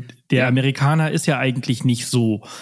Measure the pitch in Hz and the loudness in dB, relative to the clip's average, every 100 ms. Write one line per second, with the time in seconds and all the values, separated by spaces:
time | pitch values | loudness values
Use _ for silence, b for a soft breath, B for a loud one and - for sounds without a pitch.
0 | - - _ 127 127 127 135 135 139 160 | -4 -18 _ 2 4 2 0 0 2 2
1 | 156 160 - 131 131 127 - 117 131 117 | 0 0 0 0 0 -2 -4 -2 0 -2
2 | - 123 113 104 B B | -2 0 0 -2 B B